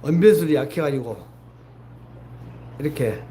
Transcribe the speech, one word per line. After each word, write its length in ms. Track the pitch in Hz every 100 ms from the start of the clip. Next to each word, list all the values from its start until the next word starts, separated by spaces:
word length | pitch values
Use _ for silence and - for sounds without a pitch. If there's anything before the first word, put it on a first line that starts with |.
언변술이 540 | 139 170 208 208 160 143
약해가지고 600 | 135 - 151 139 117 104 - - - - - - - - - - - - - - - -
이렇게 420 | 147 151 127 - -